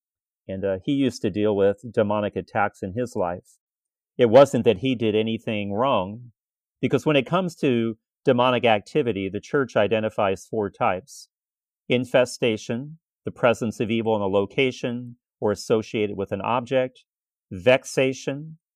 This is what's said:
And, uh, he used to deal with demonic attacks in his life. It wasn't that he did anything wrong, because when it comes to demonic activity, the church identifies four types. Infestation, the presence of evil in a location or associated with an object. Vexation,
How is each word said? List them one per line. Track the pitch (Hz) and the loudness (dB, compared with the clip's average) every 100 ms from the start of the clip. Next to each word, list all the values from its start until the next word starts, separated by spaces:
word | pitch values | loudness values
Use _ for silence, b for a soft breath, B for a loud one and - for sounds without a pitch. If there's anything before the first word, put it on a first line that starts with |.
| _ _ _ _ - | _ _ _ _ -12
And, | 95 | -6
uh, | 98 95 | -4 -4
he | - | -2
used | 139 131 - | 0 0 -2
to | 110 | -4
deal | 95 104 101 | 0 0 4
with | 98 101 120 | 2 2 -4
demonic | 117 104 104 104 95 | -2 0 0 -2 -6
attacks | 90 113 104 - | -6 -2 -2 -4
in | 98 | -8
his | 98 123 110 | -6 -6 -4
life. | 87 87 - _ _ _ _ _ _ - | -4 -6 -12 _ _ _ _ _ _ 2
It | 120 | 6
wasn't | 120 143 127 | 8 8 6
that | 117 95 | 2 2
he | 131 | 0
did | 120 113 107 | 0 0 0
anything | 113 113 - 107 101 | 0 -4 -4 -4 -4
wrong, | 98 135 117 92 113 120 _ _ _ _ _ | -2 0 0 -2 -8 -18 _ _ _ _ _
because | 131 139 | -2 0
when | 156 147 | 2 0
it | 120 | 2
comes | 175 180 - | -2 -2 -2
to | 147 120 113 110 _ _ | 0 0 0 -6 _ _
demonic | - 123 127 120 | 0 2 2 2
activity, | 120 107 - 151 120 98 95 | 2 2 0 -2 -2 -2 -4
the | 101 | -6
church | - 147 127 120 | -4 -2 0 0
identifies | 101 110 107 - 101 95 - | 2 0 -2 0 0 -2 -6
four | 113 101 | -6 -6
types. | - 110 92 - - - _ _ _ _ _ - | -2 -2 -2 -8 -20 -20 _ _ _ _ _ -2
Infestation, | 123 123 135 123 - 127 107 - 120 147 160 _ _ | -2 2 2 2 0 -2 -2 -4 -8 -8 -16 _ _
the | - | -14
presence | - 123 113 117 - | -2 0 0 -2 -4
of | 110 | -2
evil | 113 113 110 | -2 0 -2
in | |
a | 98 | 0
location | 101 98 - 131 123 127 120 123 120 _ _ | 0 0 0 -2 -2 -8 -8 -10 -18 _ _
or | 110 | -4
associated | 101 - 113 107 113 104 98 | -4 0 -2 0 -2 -4 -4
with | 98 | -6
an | 98 | -4
object. | 101 120 120 131 127 - _ _ _ _ _ | -2 -2 -2 -2 -2 -6 _ _ _ _ _
Vexation, | 101 90 135 - - 131 131 - 139 156 160 _ | 0 4 4 2 -2 -2 -2 -8 -8 -10 -18 _